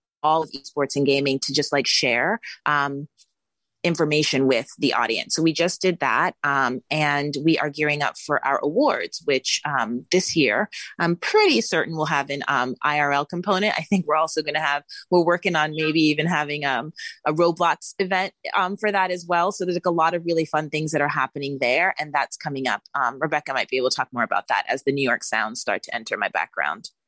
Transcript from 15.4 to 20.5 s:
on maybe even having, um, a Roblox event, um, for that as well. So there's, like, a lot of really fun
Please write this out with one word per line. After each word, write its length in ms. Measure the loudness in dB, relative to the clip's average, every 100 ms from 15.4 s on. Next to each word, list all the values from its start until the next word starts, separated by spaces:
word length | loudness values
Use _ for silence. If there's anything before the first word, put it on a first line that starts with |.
| 2
on 220 | 0 0 0
maybe 240 | 0 4
even 260 | 4 2 0
having, 380 | 0 -2 -4
um, 280 | -2 -2 -4 -10 -16 -6
a 80 | -2
Roblox 640 | 2 2 4 2 0 -4 -6
event, 340 | -2 -2 -2 _ -4
um, 220 | -2 0 -2
for 140 | 0
that 220 | 0 0
as 120 | -2
well. 280 | -2 0 0
So 120 | 0
there's, 120 | -2 -2
like, 100 | 0
a 40 |
lot 220 | 2 2
of 140 | 0 -2
really 180 | 0
fun 260 | 0